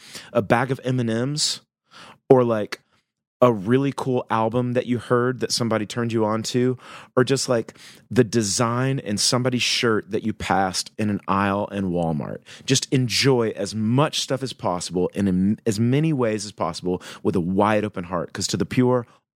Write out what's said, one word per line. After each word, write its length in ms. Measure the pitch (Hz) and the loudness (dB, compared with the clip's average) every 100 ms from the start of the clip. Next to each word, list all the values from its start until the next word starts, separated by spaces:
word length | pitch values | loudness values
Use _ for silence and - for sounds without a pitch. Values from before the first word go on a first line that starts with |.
| - - - | -12 -20 -6
a 100 | 120 | -2
bag 280 | 98 120 131 | 2 2 2
of 100 | 131 | -4
M 160 | 127 127 | -2 -2
and 100 | 117 | 0
M's 520 | 113 131 151 - - _ _ _ - - - - | -2 -2 -2 -4 -4 _ _ _ -20 -20 -2 4
or, 140 | 127 | 4
like, 360 | 120 110 101 - _ _ _ _ _ - | 4 0 -4 -10 _ _ _ _ _ 2
a 100 | 123 | 2
really 420 | 107 95 131 139 - | 4 2 2 0 -2
cool 300 | 135 123 - | -2 -2 -2
album 460 | 110 110 123 123 | 0 0 -2 -2
that 100 | 120 | -2
you 140 | - 120 | -2 -2
heard 420 | - 123 123 123 | 0 2 0 -2
that 120 | 110 | -4
somebody 340 | - 117 110 104 | -2 0 -2 -2
turned 260 | 120 120 | -4 -2
you 120 | 113 107 | 0 0
on 160 | 113 | -2
to, 340 | 107 123 127 123 - - - - | -2 0 0 -2 -10 -20 -2 0
or 80 | |
just, 240 | 123 135 - | 2 0 0
like, 300 | 117 - - - - - | -2 -2 -12 -20 -20 0
the 140 | 113 | 2
design 760 | 113 117 101 95 117 120 131 135 | 4 2 0 0 0 0 0 -2
in 180 | 101 101 | -4 -2
somebody's 460 | - 127 127 120 | 0 0 0 0
shirt 480 | - - 120 104 - | -2 0 2 2 0
that 140 | 107 | -4
you 80 | 107 | -4
passed 560 | - - 92 95 90 - - | -4 0 2 2 -2 -6 -4
in 100 | 107 | -2
an 120 | 101 - | -2 0
aisle 400 | 98 101 101 - | 0 2 0 -2
in 180 | 101 95 | -4 -2
Walmart. 500 | 87 82 76 50 52 - - - | 0 0 -2 -6 -10 -14 -8 0
Just 260 | 131 - | 0 2
enjoy 580 | 135 123 98 135 123 110 | 0 0 2 4 4 2
as 240 | - 98 | -2 -6
much 460 | 110 107 127 151 - | -2 2 4 2 0
stuff 220 | - 131 | -4 -4
as 100 | 131 | -6
possible 560 | - 107 87 - 90 90 | -4 -2 -2 -2 -2 0
and 140 | - 98 | 0 0
in 320 | 90 98 110 | 2 2 0
as 160 | 113 104 | -2 0
many 320 | 117 139 160 | 2 2 2
ways 320 | 139 113 107 | 0 0 -2
as 80 | 101 | -6
possible 480 | - 85 82 90 90 - - | -6 -6 -4 -4 -4 -6 -6
with 120 | 107 92 | -2 0
a 40 | |
wide 440 | 85 95 104 107 | 0 2 4 2
open 200 | 104 98 | 0 -6
heart, 280 | 87 90 - | -6 -6 -6
'cause 140 | - 92 | -6 -4
to 80 | 104 | -2
the 80 | 101 | 0
pure, 400 | - 123 123 117 _ _ | 2 2 2 -2 _ _